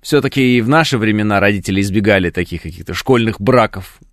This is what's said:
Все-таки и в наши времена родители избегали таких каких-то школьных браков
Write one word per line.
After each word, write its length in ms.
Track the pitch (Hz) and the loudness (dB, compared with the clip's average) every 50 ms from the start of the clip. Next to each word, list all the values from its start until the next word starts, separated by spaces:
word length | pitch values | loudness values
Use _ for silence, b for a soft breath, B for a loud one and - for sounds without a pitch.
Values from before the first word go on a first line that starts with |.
Все-таки 540 | _ - 151 143 131 135 - 139 131 127 123 | _ 0 0 0 0 0 0 0 2 2 2
и 40 | 120 | 2
в 80 | 110 117 | 2 2
наши 300 | 143 165 156 - 143 117 | 2 2 2 0 -2 0
времена 400 | 107 107 107 107 107 107 104 101 | 0 0 0 0 0 0 2 2
родители 420 | 98 104 104 98 87 - 95 98 | 2 2 0 0 -4 -2 -2 -2
избегали 500 | 98 101 92 110 98 107 104 95 90 85 | -2 0 -2 0 2 2 2 2 0 -2
таких 320 | - - 90 - 87 82 | -2 -4 -6 -6 -8 -10
каких-то 320 | - 82 80 87 - - - | -10 -12 -14 -14 -12 -10 -10
школьных 460 | - - - 131 120 113 110 107 - | -8 0 0 2 2 2 -2 -4 -2
браков 600 | 98 120 127 123 110 104 - 98 90 - - _ - _ | -2 2 2 2 2 0 -4 -12 -16 -16 -20 _ -20 _